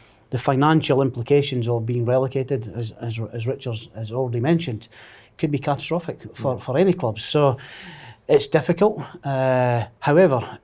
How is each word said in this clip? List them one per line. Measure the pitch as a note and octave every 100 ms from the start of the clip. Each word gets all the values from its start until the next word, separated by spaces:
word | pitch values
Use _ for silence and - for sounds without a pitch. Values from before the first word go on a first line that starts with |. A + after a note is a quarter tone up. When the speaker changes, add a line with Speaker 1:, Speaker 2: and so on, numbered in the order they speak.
| _ _ -
Speaker 1:
The | B2+
financial | - C#3 D3 D#3+ - C3+
implications | C3+ B2 A#2 C#3+ C#3+ B2 A#2
of | A#2 A2+
being | B2 A#2
relegated, | B2+ C3+ C3+ C3 C3+ A2 F#2+
as, | A2+ -
as, | A#2 A2+ A#2
as | A#2+ A#2
Richard | B2+ B2+ A2 - G#2
has | G#2+
already | A#2+ B2+ A#2
mentioned, | C3 E3+ E3 A2 - - - - _ -
could | D3+
be | C#3+
catastrophic | - C#3 - E3+ F3 - G#2+
for, | - C3 A#2+
Speaker 2:
Mm. |
Speaker 1:
for | - C3
any | F#3+
clubs. | F3+ A#2+ G#2
So | - D3+ C#3+ A#2+ - - - - - - -
it's | C#3+ -
difficult. | D#3+ - F3 G#3 A3 C3+ - C#3
Uh, | C3+ C3 B2+ B2 A#2+ A2+ -
however, | - D3+ F#3 B2+ G#2+ -